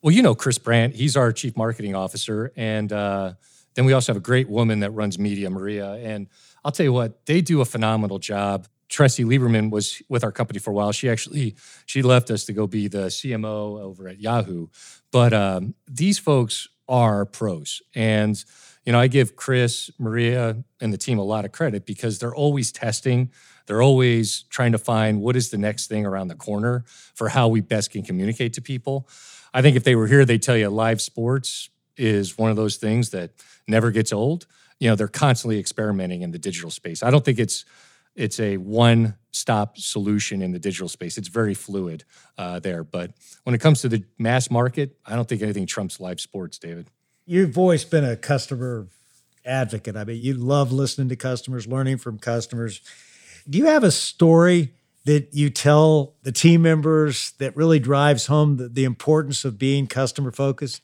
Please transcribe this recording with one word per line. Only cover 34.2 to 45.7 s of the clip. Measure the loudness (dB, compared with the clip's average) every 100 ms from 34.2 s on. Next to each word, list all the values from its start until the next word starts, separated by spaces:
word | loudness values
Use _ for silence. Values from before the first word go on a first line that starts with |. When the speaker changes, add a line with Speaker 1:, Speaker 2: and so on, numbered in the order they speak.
| -2 -2 -8 _ _ _
Speaker 1:
You | 0
know, | 2
they're | 0
constantly | 0 2 2 0 -4
experimenting | -4 -4 -2 -2 -4 -6
in | -8
the | -8
digital | -8 -8 -12
space. | -12 -12 -4
I | 2
don't | 2
think | 2 -2
it's, | -2 -4 -12 _ _ _ _ -8
it's | -8 -4
a | -4 -4
one-stop | -2 4 6 6 2 -2 _ -10 -2 -2 -2 -8
solution | -8 -4 -2 -2 -2 -6
in | -6
the | -6
digital | -6 -8 -10
space. | -10 -12 -10
It's | -8
very | -2 -2
fluid, | -4 -8 -8 -8 -10 _ _ _ -12
uh, | -10 -8
there. | -6 -8
But | -8 -10 -10 -14 _ -14
when | -4 2
it |
comes | 4 4
to | 2
the | -2 -4 _
mass | 0 0 0
market, | 0 0 -2 -6 _ -8
I | -6
don't | -4
think | -4
anything | -4 -4
trumps | -6